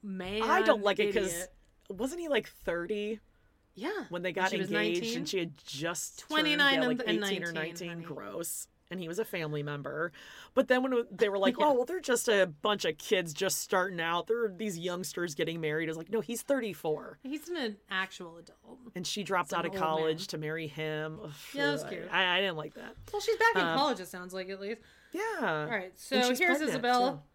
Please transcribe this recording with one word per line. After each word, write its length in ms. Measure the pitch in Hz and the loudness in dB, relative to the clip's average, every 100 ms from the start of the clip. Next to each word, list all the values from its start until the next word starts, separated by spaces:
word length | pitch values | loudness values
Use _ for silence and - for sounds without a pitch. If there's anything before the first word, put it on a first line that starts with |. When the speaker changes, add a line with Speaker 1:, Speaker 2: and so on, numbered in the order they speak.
Speaker 1:
man 420 | 208 190 185 208 | -10 -8 -6 -2
Speaker 2:
I 180 | 220 349 | 2 4
don't 200 | 359 240 | 6 4
like 160 | 202 196 | 4 2
it 140 | 208 | 2
'cause 140 | 202 185 | 2 0
Speaker 1:
idiot. 200 | 170 185 - _ _ _ | -4 -8 -14 _ _ _
Speaker 2:
wasn't 320 | 190 254 339 | -6 -4 -4
he, 80 | 330 | 0
like, 180 | 262 - | 0 0
thirty 720 | - - 175 175 214 208 220 _ _ _ _ _ - | -10 -4 -4 -2 -4 -2 -6 _ _ _ _ _ -10
Speaker 1:
Yeah. 160 | 254 415 214 | -6 -6 -6
Speaker 2:
when 140 | 175 | -4
they 80 | 180 | -4
Speaker 1:
When 40 | 185 | 0
Speaker 2:
got 160 | 190 | 0
Speaker 1:
she 60 | 190 | 2
was 120 | 190 | 0
Speaker 2:
engaged 300 | 208 214 170 | 0 2 0
Speaker 1:
nineteen? 160 | 226 240 | 0 -4
Speaker 2:
and 120 | - | -2
she 100 | 190 | -2
had 180 | 170 147 - | -4 -6 -12
just 540 | 139 165 175 - - | -6 -4 -4 -8 -12
turned, 100 | - | -2
Speaker 1:
Twenty-nine 440 | 302 311 294 277 269 | 0 2 4 6 6
Speaker 2:
yeah, 40 | |
Speaker 1:
and, 180 | 254 247 | 2 0
Speaker 2:
like, 80 | 233 | 0
Speaker 1:
and 140 | 214 202 | 0 0
Speaker 2:
eighteen 180 | 190 | -2
or 80 | 170 | -2
Speaker 1:
nineteen, 20 | |
Speaker 2:
nineteen? 360 | 165 160 170 175 | -4 -6 -6 -8
Speaker 1:
honey. 160 | 170 170 | -8 -10
Speaker 2:
Gross. 640 | 139 101 107 170 - - _ _ | -10 -8 -8 -8 -8 -10 _ _
And 80 | 180 | -8
he 60 | 165 | -6
was 80 | 175 | -4
a 60 | 214 | -4
family 360 | 190 156 151 | -4 -4 -4
member. 480 | 147 147 139 143 165 - - - - | -4 -6 -6 -4 -4 -6 -20 -20 -2
But 140 | - 262 | 2 4
then 140 | 254 | 4
when 220 | 262 247 233 | 4 0 0
they 160 | 185 214 | 0 2
were 100 | 196 | 6
like, 160 | 294 247 | 4 6
Speaker 1:
<laughs> 40 | |
Yeah. 60 | 302 | 6
Speaker 2:
"Oh, 80 | |
well, 120 | 262 247 | 6 4
they're 140 | 370 | -2
just 300 | 285 240 - | 2 2 6
a 160 | 208 185 147 | 6 6 2
bunch 240 | 208 202 175 | 0 2 0
of 120 | 156 | -2
kids 360 | - 196 175 | 2 2 2
just 240 | 147 190 180 | -2 0 0
starting 420 | - 196 185 175 | 2 2 2 0
out. 280 | 165 170 170 | 0 0 0
They're 200 | 233 226 | 0 0
these 300 | 180 214 170 | -2 -6 -4
youngsters 560 | 175 175 185 - 170 147 | -4 -4 -4 -4 -4 -2
getting 240 | 160 165 | -2 -2
married." 300 | 156 151 165 | -2 -2 -2
I 20 | |
was 60 | 160 | -4
like, 120 | 165 | -4
"No, 100 | 220 | -4
he's 220 | 202 233 | -2 -6
thirty-four." 760 | - 277 226 165 165 151 - - | 0 0 0 -4 -2 -2 -4 -14
Speaker 1:
He's 260 | 269 294 320 | -8 -8 -6
an 280 | 349 240 208 _ | -4 -4 -6 _
actual 480 | 190 190 - 175 170 | -4 -4 -6 -14 -14
adult. 420 | 165 - - - - 180 | -20 -20 -20 -20 -12 -8
Speaker 2:
And 100 | 170 | -4
she 180 | - | -4
dropped 260 | 180 190 190 | 0 2 2
Speaker 1:
He's 40 | |
an 60 | 180 | 0
Speaker 2:
out 60 | 170 | -2
of 60 | |
Speaker 1:
old 80 | 190 | 0
Speaker 2:
college 380 | 160 160 160 160 | 0 2 2 0
Speaker 1:
man. 60 | - | -4
Speaker 2:
to 100 | 160 | -6
marry 300 | 151 160 156 | -4 -4 -6
him. 520 | 147 156 151 156 156 | -6 -4 -4 -4 -8
Ugh, 100 | 156 143 - | -12 -14 -12
Speaker 1:
Yeah, 180 | 277 285 | -2 0
that's 120 | 285 | 0
cute. 240 | - 180 170 | -4 -8 -2
Speaker 2:
I, 280 | 175 185 180 | 2 4 4
I 20 | |
didn't 160 | 196 160 | 2 -2
like 180 | 151 - | -6 -10
that. 200 | - - - | -16 -16 -8
Speaker 1:
Well, 100 | 415 | -4
she's 140 | 403 427 | 0 4
back 180 | 453 453 | 6 6
in 60 | |
Speaker 2:
Um, 160 | 170 - | 2 4
Speaker 1:
college, 220 | 294 214 | 2 0
it 80 | 180 | -6
sounds 260 | 185 180 | -12 -10
like, 140 | 185 185 | -8 -8
at 120 | 190 | -8
least. 180 | 196 226 - - - | -8 -8 -12 -20 -12
Speaker 2:
Yeah. 100 | 330 440 403 | -6 -4 0
Speaker 1:
All 240 | 220 156 151 | 0 0 0
right, 140 | 220 185 | -4 -6
Speaker 2:
And 60 | - | -12
Speaker 1:
so 240 | - 262 247 | -2 2 4
Speaker 2:
she's 100 | 247 | 4
Speaker 1:
here's 180 | 359 294 | 4 4
Speaker 2:
pregnant, 120 | 302 | 2
Speaker 1:
Isabel. 520 | 247 240 247 247 - - | 0 2 4 4 0 -12